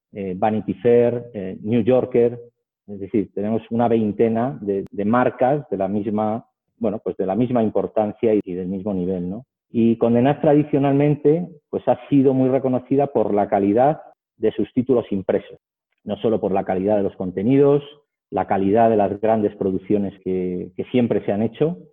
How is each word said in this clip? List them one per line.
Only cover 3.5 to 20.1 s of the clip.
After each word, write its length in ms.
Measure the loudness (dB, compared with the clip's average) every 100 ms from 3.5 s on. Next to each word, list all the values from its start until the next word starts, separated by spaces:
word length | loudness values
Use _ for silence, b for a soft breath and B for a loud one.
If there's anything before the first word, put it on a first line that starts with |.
| -4 -4
una 160 | -2 2
veintena 720 | 2 0 0 0 0 -4 -6
de, 240 | -4 -4 -6
de 140 | -4 0
marcas 600 | 2 2 0 0 0 -4
de 60 | -4
la 100 | -4
misma, 580 | -4 -4 -2 -2 -4 -10 _ _ -6
bueno, 220 | -4 -4
pues 140 | -8 -4
de 80 | -4
la 100 | -2
misma 280 | 0 0
importancia 720 | 0 0 -2 -2 -2 0 0 0
y, 60 |
y 100 | -2
del 140 | -8 -6
mismo 260 | -6 -6
nivel, 340 | -4 -4 -4 -6
¿no? 180 | -10 -14 _ _
Y 260 | 0 2 2
Condé 240 | 2 4
Nast 200 | 2 2
tradicionalmente, 1080 | 2 2 2 0 2 2 2 2 2 0 -2 -14 -10
pues 160 | -4 -2
ha 200 | -2 2
sido 280 | 4 4 4
muy 140 | 2
reconocida 580 | 2 0 -2 -2 -2 0
por 260 | 0 2
la 160 | 0 2
calidad 520 | 2 2 4 2 0 -10 _ _ -4
de 140 | -2
sus 200 | -2 -4
títulos 320 | -2 0 0 0
impresos, 480 | -6 -2 -2 -4 -20 _ _ _ _
no 120 | -10 -4
solo 220 | -2 0
por 120 | 0
la 120 | -2
calidad 340 | -2 -2 0 0
de 60 |
los 120 | -2 -4
contenidos, 640 | -6 -2 2 4 4 2 -2 -20 _ _ -8
la 160 | -4 -2
calidad 460 | 0 2 4 4
de 60 | 4
las 220 | 0 0
grandes 360 | 0 0 0 -2
producciones 580 | -4 -2 -2 -2 -2